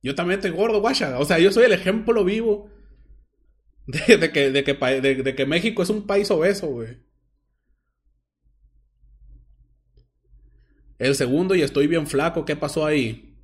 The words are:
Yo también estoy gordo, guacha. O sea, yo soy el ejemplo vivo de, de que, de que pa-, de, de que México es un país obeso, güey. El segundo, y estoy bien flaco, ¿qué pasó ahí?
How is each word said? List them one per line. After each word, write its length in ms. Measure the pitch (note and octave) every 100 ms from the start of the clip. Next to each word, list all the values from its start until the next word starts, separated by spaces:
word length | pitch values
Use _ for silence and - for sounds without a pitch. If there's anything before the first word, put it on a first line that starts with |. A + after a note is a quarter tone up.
Yo 140 | C3 C#3
también 240 | F3 G3
estoy 120 | F#3+
gordo, 280 | E3 A3 A3
guacha. 360 | A3 C4+ D#3 B2+
O 60 | F#3+
sea, 140 | E3+
yo 120 | F#3
soy 140 | G#3+ A#3+
el 80 |
ejemplo 500 | F#3 F#3 G#3+ A3 A#3
vivo 460 | F#3 G#3+ A3+ G#3 - - - - - - _ _ _ _ _ _ -
de, 300 | C3+ - A3
de 140 | E3
que, 200 | D3+ C#3
de 120 | C3+
que 120 | C#3 C#3
pa-, 160 | C3
de, 240 | C3+ C3+ C3
de 200 | C3 C3
que 100 | C3+
México 360 | E3+ A3 A3+
es 80 | F3+
un 160 | G#3+ G#3
país 220 | G3+ G3+
obeso, 360 | F3+ E3+ G3 D#3+
güey. 320 | B2 A2 B2 _ _ _ _ _ _ _ _ _ _ _ _ _ _ _ _ - _ _ _ _ - - - - _ _ _ _ _ _ _ _ - - _ _ _ - -
El 180 | B2+ C#3
segundo, 400 | B2+ C#3 F#3 F#3
y 60 |
estoy 260 | C#3 D3 D3
bien 200 | E3 D3+
flaco, 380 | C#3 D#3+ E3 D3+
¿qué 100 | D3
pasó 300 | D3 E3+ D3+
ahí? 440 | D3+ A#2 A2+ - -